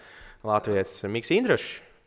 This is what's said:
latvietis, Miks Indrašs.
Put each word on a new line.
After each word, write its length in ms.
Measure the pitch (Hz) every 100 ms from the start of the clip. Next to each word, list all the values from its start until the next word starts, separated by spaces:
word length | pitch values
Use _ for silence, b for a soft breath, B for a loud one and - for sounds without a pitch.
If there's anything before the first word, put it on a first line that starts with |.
| b b b b
latvietis, 600 | 110 107 110 101 95 -
Miks 260 | 101 113 -
Indrašs. 520 | 185 254 - - - - _